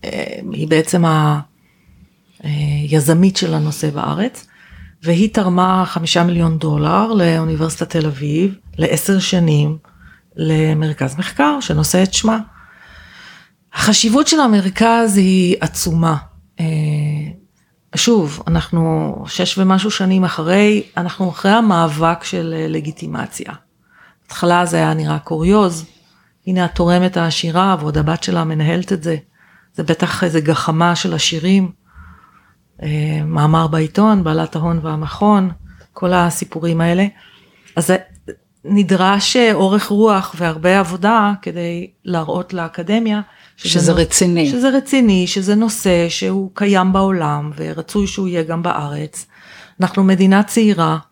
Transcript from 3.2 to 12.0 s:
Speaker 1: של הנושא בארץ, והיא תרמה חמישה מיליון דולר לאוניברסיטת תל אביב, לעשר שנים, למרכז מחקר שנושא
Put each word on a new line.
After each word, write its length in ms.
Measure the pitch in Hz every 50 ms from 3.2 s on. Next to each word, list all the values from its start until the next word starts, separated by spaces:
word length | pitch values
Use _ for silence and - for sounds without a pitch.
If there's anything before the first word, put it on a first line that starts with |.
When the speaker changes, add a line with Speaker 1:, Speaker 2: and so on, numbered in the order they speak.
| 185 196 190 -
Speaker 1:
של 160 | 190 170 160
הנושא 360 | 156 151 151 147 - - 151
בארץ, 580 | 143 147 - 151 147 165 202 254 - - - _ _ _ - - - - - - - _ -
והיא 300 | 165 170 165 208 220 -
תרמה 500 | 226 202 185 180 180 180 185 185 185 185 175
חמישה 360 | - 175 165 160 - 175 170
מיליון 340 | 175 175 170 170 165 160 160
דולר 500 | 151 160 151 147 147 156 165 185 208 226
לאוניברסיטת 840 | 226 208 180 170 165 160 160 160 160 151 160 160 151 - 170 170
תל 160 | - 170 156
אביב, 500 | 156 143 131 143 147 147 156 180 196 190 - _ - - -
לעשר 420 | 160 - - 151 - - 196 190
שנים, 580 | 185 - - 180 170 160 151 147 147 151 156 156 _ _ _ _ - - - _ _ _ _
למרכז 800 | - 160 156 160 156 156 156 156 151 156 156 151 - 143 131 135 151
מחקר 400 | 185 - - - - 294 302 277
שנושא 420 | 247 - 160 151 156 - - 185